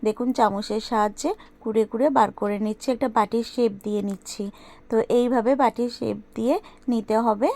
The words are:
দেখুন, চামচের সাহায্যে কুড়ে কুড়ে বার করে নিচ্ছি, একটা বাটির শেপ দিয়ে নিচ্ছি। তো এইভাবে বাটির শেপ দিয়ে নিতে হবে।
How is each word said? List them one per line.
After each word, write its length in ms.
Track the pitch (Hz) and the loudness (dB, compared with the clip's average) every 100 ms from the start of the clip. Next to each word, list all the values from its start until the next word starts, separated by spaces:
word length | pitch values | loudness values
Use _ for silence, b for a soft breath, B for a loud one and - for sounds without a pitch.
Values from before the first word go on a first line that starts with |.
দেখুন, 240 | 220 214 247 | -2 -2 -2
চামচের 500 | 254 220 202 208 214 - | 2 2 2 -4 -6 -2
সাহায্যে 420 | 226 208 208 302 427 B - | 0 0 -2 -6 -6 B -12
কুড়ে 240 | - 220 214 | -2 0 0
কুড়ে 220 | 226 277 | 2 2
বার 200 | 269 196 | 4 2
করে 260 | - 208 202 | 0 -4 -2
নিচ্ছি, 280 | 214 214 - | -4 -4 -4
একটা 160 | 247 262 | -2 0
বাটির 340 | 226 208 226 | 0 0 0
শেপ 280 | 226 - 240 202 | -4 0 0 0
দিয়ে 180 | 208 208 | -4 -4
নিচ্ছি। 420 | 202 196 - - 202 B B B - | -4 -6 -10 -10 -10 B B B -2
তো 60 | 220 226 | 0 2
এইভাবে 420 | 240 247 247 220 269 | 2 4 2 2 4
বাটির 340 | 262 - 240 | 2 2 -4
শেপ 280 | - 233 208 208 - | -4 -6 -6 -8 -4
দিয়ে 200 | 226 339 B B - | 0 0 B B -2
নিতে 280 | 233 208 220 | -2 2 0
হবে। 320 | 233 208 269 | 2 2 0